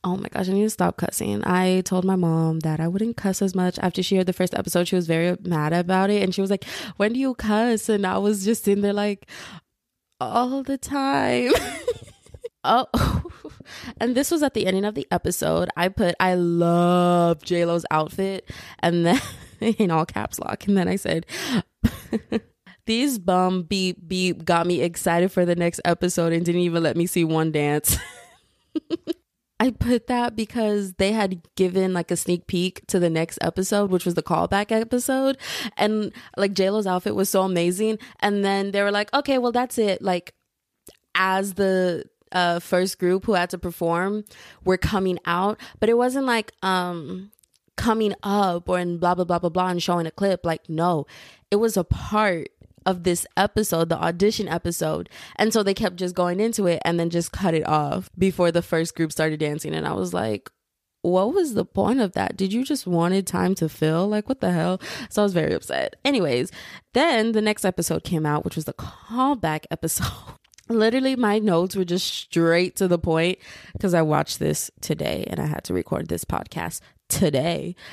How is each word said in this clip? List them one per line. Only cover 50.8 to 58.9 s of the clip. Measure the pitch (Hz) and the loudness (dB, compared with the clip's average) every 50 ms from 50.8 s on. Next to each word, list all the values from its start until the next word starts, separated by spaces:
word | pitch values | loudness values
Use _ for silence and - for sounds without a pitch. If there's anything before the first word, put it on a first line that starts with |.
| 170 180 175 151 143 - - - - - - _ _ _ | 2 2 2 0 -2 -6 -14 -20 -20 -20 -20 _ _ _
it | 202 | 0
was | 202 226 226 214 | 2 2 2 2
a | 196 - | 0 0
part | _ - - - - 208 214 214 202 180 165 - - _ _ - _ _ - _ 190 | _ -2 -4 -4 -2 0 0 2 2 0 -2 -6 -12 _ _ -20 _ _ -4 _ -2
of | 185 180 170 | -2 0 0
this | 185 175 175 - - _ | 0 0 0 -2 -4 _
episode, | - 196 208 _ 214 214 - 175 165 165 165 | 2 2 2 _ -2 0 0 2 0 2 0
the | 165 - | 0 -2
audition | 170 165 170 170 196 208 220 - 208 - | 0 -2 0 2 2 2 2 0 -4 -4
episode. | 160 170 - 175 170 - 170 156 160 160 175 - - - - - - | -4 -4 -4 -4 -4 -2 -2 -2 -2 -4 -6 -10 -14 -20 -20 -16 -2
And | - 214 220 | 0 0 2
so | 214 226 | 2 2
they | 202 196 196 | 2 2 0
kept | - 220 180 180 | 0 -2 -4 -2
just | 175 185 180 180 | -2 -6 -4 0
going | 180 175 175 180 190 | 0 0 0 0 0
into | 214 233 233 - 196 | 0 0 0 0 0
it | 175 170 - - | 0 0 0 0
and | 170 170 170 | 0 0 0
then | 170 170 | 0 0
just | 170 170 170 - | 0 -2 -2 -2
cut | - - 190 180 | -4 -2 0 0
it | 160 156 - - | 0 0 0 0
off | 151 151 147 143 - 180 185 - _ | 0 0 0 0 -4 -4 -6 -8 _
before | 180 185 190 180 - 180 170 | 0 0 0 2 2 2 2
the | 165 170 | 2 0
first | 170 - - 165 170 165 | 0 0 0 0 0 -2